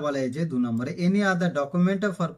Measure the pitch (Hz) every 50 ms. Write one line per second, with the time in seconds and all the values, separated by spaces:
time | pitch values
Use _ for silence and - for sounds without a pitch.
0 | 147 147 139 139 131 127 127 156 170 160 131 123 123 117 113 113 123 147 170 -
1 | 175 180 196 208 208 190 185 175 180 175 - 143 143 143 - 175 175 185 196 190
2 | 208 208 180 - 175 156 -